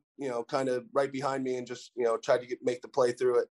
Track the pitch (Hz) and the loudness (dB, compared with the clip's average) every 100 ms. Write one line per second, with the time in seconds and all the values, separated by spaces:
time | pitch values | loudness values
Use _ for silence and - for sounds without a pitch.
0 | _ - 135 117 113 143 131 127 113 135 | _ -10 -6 -4 -2 -2 0 -2 -2 0
1 | 139 135 139 135 131 127 123 120 - 120 | 0 0 -2 -2 -2 -4 -6 -10 -12 -2
2 | 117 113 - 127 123 123 127 123 113 - | 0 0 2 0 0 -6 -4 -4 -4 2
3 | 123 120 127 120 - | 2 4 2 4 2